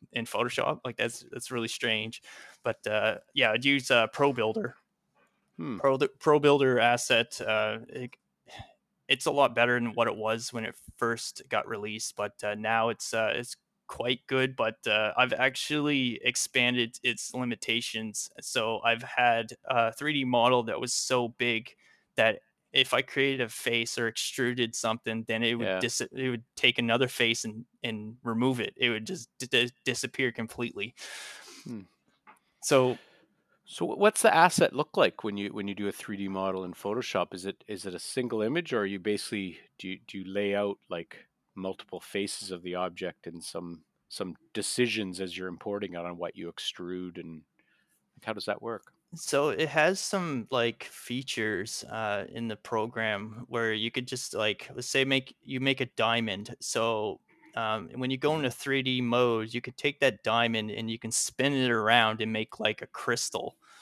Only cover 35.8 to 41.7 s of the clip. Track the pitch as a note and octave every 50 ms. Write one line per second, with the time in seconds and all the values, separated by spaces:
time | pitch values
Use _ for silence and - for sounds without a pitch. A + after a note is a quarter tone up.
35.8 | G#2 G2+ F#2+ - - - G#2+ G2 G2 F#2+ F#2+ F#2+ F#2+ F#2+ F#2 F#2+ G2 A2 A2 -
36.8 | - G2+ G#2+ A#2+ A#2+ - - G2 F2 - - F2+ F2+ G2 - - - - G#2+ F2+
37.8 | F#2+ G2 F2+ F2 - - - C3 B2 A#2+ A#2 A2 G#2+ A2+ C#3+ E3+ F3 - C3+ A2+
38.8 | G#2 G2 G2+ G2 F2 G#2+ G#2 G2 - - A2+ G#2 F#2+ F#2 F2 - - _ _ _
39.8 | - F#2+ F#2+ F2+ - - - G2 F#2 F#2 F#2+ G2+ G#2 G2+ G2+ G2+ G#2 G2+ G2 -
40.8 | _ _ F2+ E2+ E2+ - - - - _ _ _ _ _ _ G2 F#2+ F#2+